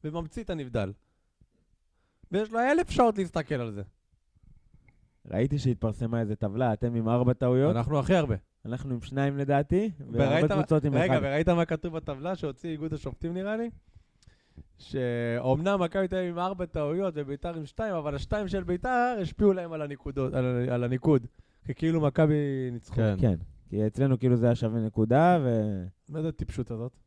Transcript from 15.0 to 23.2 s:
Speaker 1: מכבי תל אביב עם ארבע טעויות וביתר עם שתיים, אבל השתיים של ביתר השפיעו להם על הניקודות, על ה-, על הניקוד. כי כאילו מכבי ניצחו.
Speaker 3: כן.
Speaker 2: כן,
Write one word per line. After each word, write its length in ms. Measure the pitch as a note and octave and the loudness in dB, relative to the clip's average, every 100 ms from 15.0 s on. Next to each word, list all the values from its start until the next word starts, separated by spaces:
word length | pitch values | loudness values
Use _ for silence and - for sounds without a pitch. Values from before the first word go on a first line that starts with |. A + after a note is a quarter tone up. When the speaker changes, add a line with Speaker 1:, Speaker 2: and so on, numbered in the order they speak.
| B2 A#2+ A#2+ A#2+ B2+ C3+ F3 G3+ | -2 -2 -2 -2 0 2 2 2
Speaker 1:
מכבי 260 | E3+ G3 F#3+ | 0 0 -2
תל 80 | F#3+ | -2
אביב 140 | F3+ | -4
עם 60 | E3+ | -4
ארבע 260 | F3+ F#3+ F3 | -4 -4 -6
טעויות 480 | D#3 D3 E3 G3 D3+ | -4 -2 -2 -2 -4
וביתר 360 | C#3 C#3+ F3 E3 | -8 -6 -8 -8
עם 100 | D3 | -12
שתיים, 300 | - A3 F3 | -8 -6 -4
אבל 200 | D3+ D3+ | -4 -6
השתיים 320 | - G#3+ G3 | -4 -4 -2
של 160 | F#3+ | -4
ביתר 260 | F3 F3+ B3 B3 B3 A#3 | -4 -4 0 0 0 0
השפיעו 320 | E3+ - G3+ | -6 2 4
להם 200 | F#3 E3+ | 4 -2
על 80 | D#3+ | -6
הניקודות, 520 | D3 C#3+ - C#3 C3 | -6 -8 -8 -4 -2
על 120 | C3+ B2+ | 0 0
ה-, 280 | B2 B2 | 0 0
על 100 | B2 | 0
הניקוד. 440 | A#2+ B2+ D#3+ C#3+ A#2 _ - _ - | 0 0 4 4 2 _ -20 _ -10
כי 80 | |
כאילו 280 | C3 D#3+ E3 | -2 0 2
מכבי 340 | D3 C3 D#3 D3+ C#3+ C3+ B2+ | 2 4 4 4 0 -2 -4
ניצחו. 240 | A#2+ - A#2+ | -6 -6 0
Speaker 3:
כן. 200 | A2 | 2
Speaker 2:
כן, 160 | G2 | 4